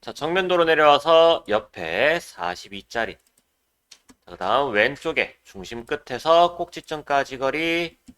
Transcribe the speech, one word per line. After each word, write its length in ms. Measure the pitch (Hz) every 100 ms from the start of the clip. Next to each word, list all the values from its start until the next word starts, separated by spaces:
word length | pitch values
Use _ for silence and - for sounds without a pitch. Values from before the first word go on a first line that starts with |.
자, 120 | -
정면도로 520 | - 151 185 185 180
내려와서 800 | 165 156 151 143 151 165 165 160 -
옆에 720 | 104 - - 82 90 143 165
사십이짜리. 960 | - - 87 90 107 98 - 117 107
자, 60 | - _ _ _ _ _ _ _ _ _ _
그 120 | - 87
다음 360 | 90 123 143
왼쪽에 680 | 104 117 143 165 131 95 -
중심 420 | _ 101 90 120 117
끝에서 720 | 147 - 120 156 165 175 175
꼭지점까지 840 | 175 - - 156 139 139 131 131
거리. 580 | 135 147 165 170 165 - -